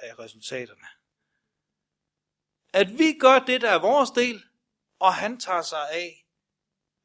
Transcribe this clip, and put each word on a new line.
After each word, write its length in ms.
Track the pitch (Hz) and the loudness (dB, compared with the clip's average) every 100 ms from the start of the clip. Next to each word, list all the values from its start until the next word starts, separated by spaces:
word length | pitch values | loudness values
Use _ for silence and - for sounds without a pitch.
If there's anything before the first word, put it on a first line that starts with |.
af 180 | 117 113 | -18 -18
resultaterne? 680 | 113 110 - 131 120 - - - _ _ _ _ _ _ _ _ _ _ _ _ _ _ _ _ _ | -20 -18 -12 -12 -12 -18 -20 -20 _ _ _ _ _ _ _ _ _ _ _ _ _ _ _ _ _
At 240 | 190 196 247 | 0 0 2
vi 200 | 320 311 | 0 4
gør 200 | 262 262 | 6 6
det, 220 | 254 254 | 4 -2
der 80 | 233 | 0
er 100 | 170 | 0
vores 300 | 185 285 247 | 2 2 2
del, 340 | 240 247 214 _ _ _ _ _ - | 0 -2 -4 _ _ _ _ _ 0
og 140 | 185 | 0
han 260 | 170 208 247 | 0 -4 -8
tager 220 | 190 180 | -6 -6
sig 300 | 160 156 147 | -4 -8 -8
af, 340 | 165 175 156 _ _ _ _ _ _ _ _ | -8 -10 -16 _ _ _ _ _ _ _ _